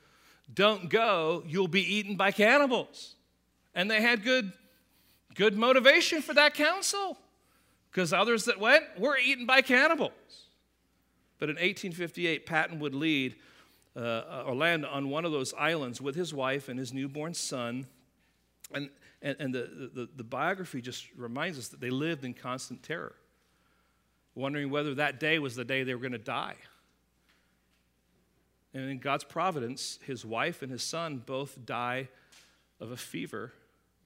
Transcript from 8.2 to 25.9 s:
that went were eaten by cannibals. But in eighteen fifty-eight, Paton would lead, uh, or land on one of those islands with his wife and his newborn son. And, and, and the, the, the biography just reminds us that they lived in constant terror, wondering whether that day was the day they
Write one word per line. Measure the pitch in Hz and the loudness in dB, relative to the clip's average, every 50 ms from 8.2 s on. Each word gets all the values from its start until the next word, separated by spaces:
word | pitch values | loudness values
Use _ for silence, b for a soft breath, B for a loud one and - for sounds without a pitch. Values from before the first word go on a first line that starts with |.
| 202 233 233 220 - | 4 4 4 2 2
that | 240 208 190 | 0 0 2
went | 208 233 269 320 311 - - 175 | 6 6 6 6 6 2 -2 -2
were | 196 285 285 262 | 0 2 2 2
eaten | 247 254 277 254 240 | 2 2 0 0 2
by | 226 262 269 | 4 6 6
cannibals. | 262 - 254 247 277 320 330 294 214 135 - - - - - - - _ _ _ _ _ _ _ _ _ _ _ _ _ _ _ _ _ _ - | 6 6 6 6 6 6 4 2 0 -2 -4 -8 -20 -20 -20 -20 -20 _ _ _ _ _ _ _ _ _ _ _ _ _ _ _ _ _ _ -6
But | 160 147 | -6 -6
in | 151 160 | -2 -2
eighteen | 175 190 196 - - 190 | -2 -2 -2 -2 -6 -8
fifty-eight, | 165 175 175 165 - 175 175 170 160 139 - | -8 -6 -8 -8 -6 -2 -2 0 -2 -2 -4
Paton | - 170 156 160 - 170 156 | -2 0 0 0 0 -2 -4
would | 147 147 131 | -4 -4 -4
lead, | 139 156 160 156 139 131 127 123 - b b b b b b b b b b - 127 | -2 0 0 0 0 0 -2 -6 -10 b b b b b b b b b b -12 -8
uh, | 117 117 117 113 117 - - 135 117 | -4 -4 -4 -4 -6 -8 -10 -10 -6
or | 139 123 | -4 -2
land | 127 156 170 170 160 147 | 0 2 2 2 0 -2
on | 135 143 139 139 135 | -4 -4 -4 -4 -4
one | 139 156 170 | -4 -4 -2
of | 170 151 | -2 -2
those | 143 131 127 - | -2 -4 -4 -4
islands | - 147 156 170 160 139 123 117 110 | -2 0 0 0 0 -2 -6 -8 -6
with | 131 143 135 | -6 -6 -4
his | 170 185 160 156 | -4 -4 -6 -4
wife | 139 131 131 135 143 139 - | -4 -2 -2 -2 -4 -6 -8
and | 123 127 | -8 -8
his | 135 120 131 | -8 -6 -6
newborn | 135 135 143 139 151 151 165 170 | -6 -6 -6 -6 -8 -8 -8 -6
son. | - - - 151 131 120 117 120 127 135 127 _ _ _ _ _ _ _ _ _ _ _ _ _ _ - - | -6 -6 -6 -6 -6 -4 -6 -6 -8 -10 -12 _ _ _ _ _ _ _ _ _ _ _ _ _ _ -16 -12
And, | - 139 143 143 - _ b b b b | -10 -10 -10 -10 -12 _ b b b b
and, | b 147 135 - | b -8 -6 -6
and | 151 131 127 | -6 -6 -4
the, | 127 117 - - - 135 117 - | -4 -6 -8 -10 -14 -14 -12 -12
the, | 127 120 110 - | -10 -12 -12 -12
the | 131 113 | -14 -14
biography | 113 131 123 147 170 202 190 180 - - 131 | -10 -6 -4 -2 -2 -2 -4 -6 -8 -8 -8
just | 117 127 120 - - - - - | -8 -8 -10 -12 -14 -16 -14 -12
reminds | 123 117 117 135 156 185 165 135 | -12 -10 -6 -6 -6 -6 -6 -8
us | 113 - | -10 -12
that | - - | -12 -8
they | 127 123 | -6 -4
lived | 127 131 147 165 170 143 135 | -2 -2 -2 -2 -4 -4 -6
in | 127 120 | -10 -10
constant | - - 127 127 131 - - 127 120 | -10 -8 -8 -8 -8 -8 -10 -14 -14
terror, | - - 156 175 71 57 - _ _ _ _ _ _ _ _ _ _ _ _ _ _ _ _ _ _ _ _ _ _ _ _ | -10 -10 -10 -8 -10 -12 -14 _ _ _ _ _ _ _ _ _ _ _ _ _ _ _ _ _ _ _ _ _ _ _ _
wondering | 127 127 139 143 147 143 139 | -6 -6 -4 -4 -4 -4 -2
whether | 135 147 147 151 135 | -2 -2 -2 -2 -2
that | 131 147 143 135 120 | 0 0 -2 -2 -2
day | 156 151 160 160 | 0 2 2 2
was | 147 131 113 127 | 0 -2 -6 -6
the | 123 | -6
day | 117 135 131 131 | -2 -2 -2 -2
they | 127 | -2